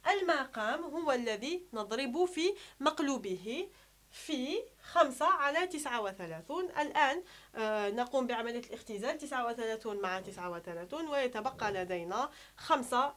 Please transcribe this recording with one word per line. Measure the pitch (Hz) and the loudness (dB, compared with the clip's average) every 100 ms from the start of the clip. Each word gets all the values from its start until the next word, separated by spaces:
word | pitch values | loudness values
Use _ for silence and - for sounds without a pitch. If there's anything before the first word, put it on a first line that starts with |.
| - | 2
المقام | 403 370 302 262 - 214 294 | 4 4 2 0 -2 0 0
هو | 339 302 320 | -2 -2 2
الذي | 254 233 208 247 359 - | 2 2 -2 -2 -4 -6
نضرب | 226 208 226 269 254 | -6 -4 -2 0 2
في | 359 330 349 403 - - | 2 2 0 0 -6 -2
مقلوبه | 277 302 285 262 202 185 185 262 392 - - _ _ | 2 2 2 0 -2 -4 -4 -6 -6 -12 -20 _ _
في | - - 294 254 392 - - | -14 -4 -2 0 -2 -4 -12
خمسة | - 339 302 254 311 | 0 4 6 6 4
على | 370 285 302 370 | 4 4 2 0
تسعة | 339 269 240 | -2 -2 -2
وثلاثون. | 202 190 175 160 - 311 | -2 -4 -8 -8 -6 -4
الآن، | 370 - 294 - 285 320 370 - - | -2 0 0 4 4 4 -4 -14 -12
آه، | - 220 214 202 | -4 0 2 0
نقوم | 214 247 269 247 | 0 0 2 2
بعملية | 233 226 233 | 0 -2 -4
الاختزال، | 240 226 - 208 226 320 | -6 -10 -8 -4 -4 -4
تسعة | 285 269 233 | -4 -2 -2
وثلاثون | 233 226 220 220 208 | -2 -2 -4 -4 -4
مع | 196 185 | -2 -2
تسعة | 190 196 180 | -4 -8 -6
وثلاثون، | 170 165 170 180 294 330 | -6 -8 -8 -6 -6 -2
ويتبقى | 285 254 240 220 254 214 | 0 0 0 -4 -2 -2
لدينا | 196 180 180 170 202 277 - - - | 0 -2 -2 -2 -2 -2 -6 -20 -10
خمسة | - 320 247 247 285 | 2 2 4 2 2